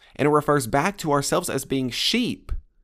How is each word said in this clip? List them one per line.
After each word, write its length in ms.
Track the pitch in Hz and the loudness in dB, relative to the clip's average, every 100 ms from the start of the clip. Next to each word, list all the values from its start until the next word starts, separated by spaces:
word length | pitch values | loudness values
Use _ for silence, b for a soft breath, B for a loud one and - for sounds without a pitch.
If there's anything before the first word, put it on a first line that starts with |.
| b b | b b
and 120 | 139 | 2
it 40 | |
refers 360 | 147 143 147 117 | 4 4 0 2
back 320 | 139 180 196 | 0 0 -2
to 120 | 160 | 0
ourselves 380 | 143 139 170 175 | 0 2 0 0
as 160 | 131 - | -4 -2
being 240 | 135 127 | -4 -2
sheep. 640 | - - 233 208 - - - - _ | -2 0 0 -2 -6 -8 -8 -8 _